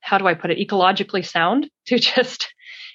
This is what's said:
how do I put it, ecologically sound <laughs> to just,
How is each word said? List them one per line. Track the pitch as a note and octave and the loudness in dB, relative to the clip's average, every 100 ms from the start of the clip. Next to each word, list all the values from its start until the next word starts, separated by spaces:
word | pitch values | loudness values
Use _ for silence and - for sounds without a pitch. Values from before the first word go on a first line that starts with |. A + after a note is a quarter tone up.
how | - G3+ | 0 0
do | F#3+ | 2
I | |
put | E3 F3 | 0 -2
it, | E3 | -2
ecologically | G3+ G3+ F3+ F#3+ G3+ G3 | 0 2 4 2 -2 -4
sound | F3 F3 E3+ A#3+ D4 _ | -4 0 2 2 -2 _
<laughs> | - | -2
to | A#3+ | 0
just, | - - B3+ - - - - - - | 2 2 0 -2 -12 -12 -20 -20 -20